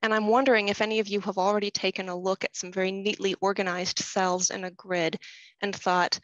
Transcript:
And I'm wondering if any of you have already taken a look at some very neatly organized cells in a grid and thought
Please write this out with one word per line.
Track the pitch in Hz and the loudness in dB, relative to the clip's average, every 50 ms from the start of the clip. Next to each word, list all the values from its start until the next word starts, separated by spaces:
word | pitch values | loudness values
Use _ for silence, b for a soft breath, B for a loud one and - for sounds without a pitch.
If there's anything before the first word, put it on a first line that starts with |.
| - | 0
And | 226 220 | 2 2
I'm | 220 214 | 2 2
wondering | 208 220 240 269 269 247 220 208 202 | 4 4 4 6 6 4 4 4 2
if | 202 - | 0 0
any | 220 214 220 220 | 0 0 2 0
of | 220 | 0
you | 196 196 202 | 0 -2 -4
have | 196 202 190 | -2 -2 -2
already | 190 180 190 208 208 202 202 | 0 2 2 2 2 0 0
taken | - - - 190 190 - 190 190 | -4 -2 -2 -2 -2 -2 -6 -6
a | 180 | -6
look | 180 180 190 185 190 - | -4 -2 -2 -2 -2 -2
at | - _ | -8 _
some | - - 180 | -8 -10 -8
very | 180 190 185 190 | -4 -2 0 0
neatly | 190 196 196 202 214 - 190 196 185 | 0 -2 -2 -2 -2 0 -2 -2 -2
organized | - - 190 202 - 196 185 175 180 180 180 - - | 0 0 0 0 2 0 -2 0 -2 -2 -2 -2 -4
cells | - - - - 190 185 180 180 185 - | -4 -4 0 0 2 2 2 2 0 -2
in | - 190 190 | -2 -2 -8
a | 185 | -8
grid | 180 - - 190 185 175 170 160 160 180 B B B B B B B B | -10 -12 -8 -4 -2 0 0 0 -2 -4 B B B B B B B B
and | - 202 196 | -4 -4 -4
thought | - - - 180 180 175 - - - | -2 0 2 4 4 4 2 0 -4